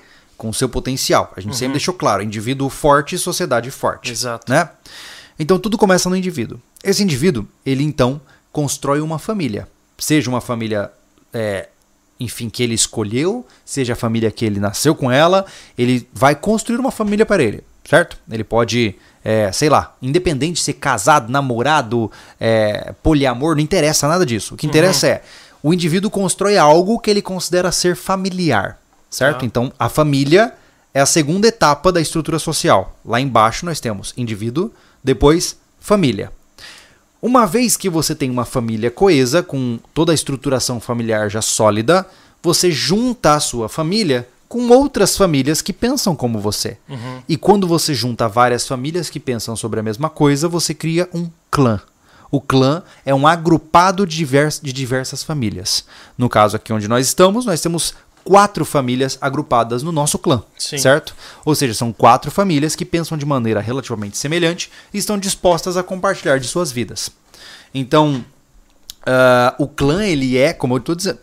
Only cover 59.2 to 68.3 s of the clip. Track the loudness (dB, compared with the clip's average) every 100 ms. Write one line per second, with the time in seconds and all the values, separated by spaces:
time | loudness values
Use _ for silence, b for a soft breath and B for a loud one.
59.2 | -4 -4 0 0 2 -2 -2 -2 -2 -2
60.2 | 0 -2 -2 -10 -8 0 2 2 0 B
61.2 | B B -2 0 0 -2 -4 4 6 6
62.2 | 2 -2 0 2 0 -4 -4 -4 -2 -4
63.2 | -2 -2 0 0 -2 -6 -6 -8 -8 -8
64.2 | -4 0 0 -2 -8 B B -6 -4 -4
65.2 | -4 -2 0 0 0 -4 -4 -4 -4 -2
66.2 | 0 0 0 -4 -4 -4 -6 -8 -12 -12
67.2 | _ B B B B -8 0 2 2 0
68.2 | -6